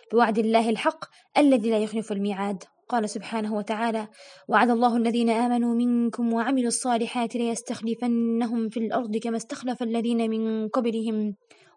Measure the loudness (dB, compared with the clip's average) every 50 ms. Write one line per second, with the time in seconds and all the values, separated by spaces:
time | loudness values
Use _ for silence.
0 | _ _ 2 4 4 4 2 2 2 4 4 4 4 2 0 0 0 -2 -2 -2
1 | -8 -18 -18 -20 _ _ _ 4 6 6 6 4 4 2 0 0 0 -2 -4 -6
2 | -4 -4 -4 -2 -2 -2 -2 -2 -2 -4 -4 -6 -10 -16 _ _ _ -4 -2 -2
3 | -2 -2 -6 -8 -8 -6 -6 -6 -4 -4 -4 -4 -4 -4 -4 -2 -2 -2 -2 -4
4 | -6 -8 -14 -20 -20 -20 -20 -18 -4 2 4 4 6 6 4 4 4 4 4 2
5 | 2 2 2 2 2 2 2 2 2 2 2 2 2 2 2 2 2 2 2 2
6 | 0 0 0 -2 0 0 0 0 0 0 0 0 0 0 -2 -2 0 0 0 0
7 | 0 -2 -2 -4 -4 -2 -2 -2 -2 -2 -2 -4 -6 -8 -8 -6 -4 -4 -4 -2
8 | -2 0 0 0 0 0 0 0 0 -2 -2 -2 -4 -4 -4 -4 -4 -2 -2 -2
9 | -2 -2 -4 -4 -2 -2 -4 -4 -6 -8 -12 -8 -6 -6 -6 -4 -4 -4 -2 -2
10 | 0 0 0 0 0 -2 -2 -2 -2 -2 -2 -2 -4 -2 -2 -2 0 0 -2 -2
11 | -2 -2 -2 -2 -2 -4 -6 -8 _ _ -20 _ _ _ _